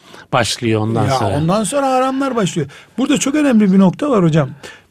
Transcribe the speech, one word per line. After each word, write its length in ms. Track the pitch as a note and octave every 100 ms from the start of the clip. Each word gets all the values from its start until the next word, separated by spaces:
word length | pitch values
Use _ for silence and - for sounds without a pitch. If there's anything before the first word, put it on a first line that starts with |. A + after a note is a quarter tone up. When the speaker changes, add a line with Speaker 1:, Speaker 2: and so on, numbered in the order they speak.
| - - -
Speaker 1:
başlıyor 480 | B2+ A2 - A#2 A2
ondan 240 | G#2+ A2+ G#2+
Speaker 2:
Ya 60 |
Speaker 1:
sonra. 260 | C3 G#2 G2
Speaker 2:
ondan 260 | D#3+ G#3
sonra 280 | G3+ C#4+ C4+
haramlar 440 | B3+ C4 C4+ C4+ A#3
başlıyor. 320 | F#3+ E3+ C#3 - - -
Burada 200 | C4+ C4+
çok 180 | C4+ D4+
önemli 380 | C#4+ A3+ G#3
bir 60 | F#3+
nokta 300 | F#3+ - D4
var 120 | A3+
hocam. 260 | E3+ D#3 B2+ - - - _